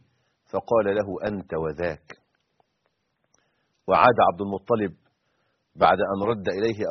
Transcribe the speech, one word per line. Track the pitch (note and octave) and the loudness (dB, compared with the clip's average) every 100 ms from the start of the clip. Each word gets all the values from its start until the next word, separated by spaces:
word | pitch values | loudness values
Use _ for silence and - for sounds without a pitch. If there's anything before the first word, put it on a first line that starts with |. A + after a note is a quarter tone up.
| _ _ _ _ _ | _ _ _ _ _
فقال | F#2+ - A#2 | -6 0 2
له: | G2+ G2+ G2+ F#2 G#2+ | 2 0 -2 -6 -6
"أنت | G2+ - | -6 -6
وذاك." | D#2+ D#2+ D2+ F2 D#2 - - _ _ _ _ _ _ _ _ _ _ _ _ _ _ _ _ - | -6 -6 -4 -6 -6 -14 -20 _ _ _ _ _ _ _ _ _ _ _ _ _ _ _ _ 0
وعاد | F2+ B2 A2+ F#2+ | 4 6 6 2
عبد | F2 | 0
المطلب | G2+ G2 - A#2 G2+ D#2+ _ _ _ _ _ _ _ - | -6 -6 -4 -2 -2 -8 _ _ _ _ _ _ _ 0
بعد | F2 F#2 | 2 2
أن | G2 G2 G#2 | 0 -2 -2
رد | A2 F#2+ | -4 -4
إليه | F#2+ A2+ G#2+ G2 | -2 -2 -2 -4